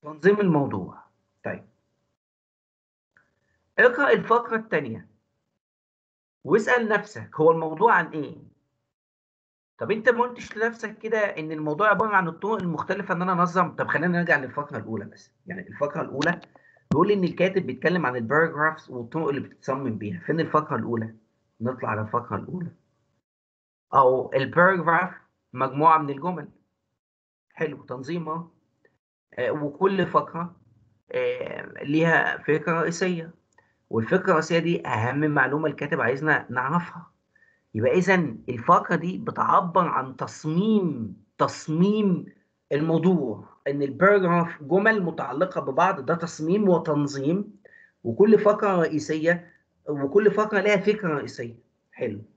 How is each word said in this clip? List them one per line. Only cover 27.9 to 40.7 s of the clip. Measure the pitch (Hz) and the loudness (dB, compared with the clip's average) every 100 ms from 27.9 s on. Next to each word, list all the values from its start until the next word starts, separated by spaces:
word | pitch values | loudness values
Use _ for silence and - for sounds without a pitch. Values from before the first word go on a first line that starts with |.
| 127 131 170 156 | -12 -8 -8 -6
أهو. | 165 170 _ _ _ _ _ _ _ _ | -8 -10 _ _ _ _ _ _ _ _
آه، | - 120 | -6 -4
وكل | 151 147 - 190 196 170 | -2 -6 0 0 2 2
فقرة، | 156 - 165 175 - _ _ _ _ _ | 0 0 -8 -10 -12 _ _ _ _ _
آه، | 127 123 123 - - - - | -4 -2 -4 -8 -10 -12 -12
ليها | 139 156 165 160 - - | -2 2 4 4 2 -4
فكرة | - 156 156 165 | -2 -2 0 -2
رئيسية. | 165 170 185 170 165 - _ _ _ _ _ | -2 -2 -2 -4 -8 -18 _ _ _ _ _
والفكرة | 113 113 185 190 | -4 0 0 4
الرئيسية | 160 156 170 | 2 2 0
دي | 160 170 - | 2 -2 -2
أهم | 117 117 139 | -2 -2 0
معلومة | 151 147 135 143 156 | 0 2 0 0 -2
الكاتب | 139 143 156 | -4 -4 -2
عايزنا | 127 143 156 135 - | 0 0 0 0 0
نعرفها. | 123 131 175 170 - - _ _ _ _ _ _ | -4 0 -2 -2 -14 -20 _ _ _ _ _ _
يبقى | 110 123 | -2 2
إذن | 160 180 185 147 113 - | 2 4 2 2 -6 -10
الفقرة | 120 117 185 196 165 | -6 4 4 4 -2
دي | 170 185 | -2 -6
بتعبر | 226 - - 175 180 185 165 | -6 -2 2 2 2 0 0
عن | 135 131 135 | -2 -6 -10
تصميم، | 131 - 151 165 214 | -12 -8 -4 0 2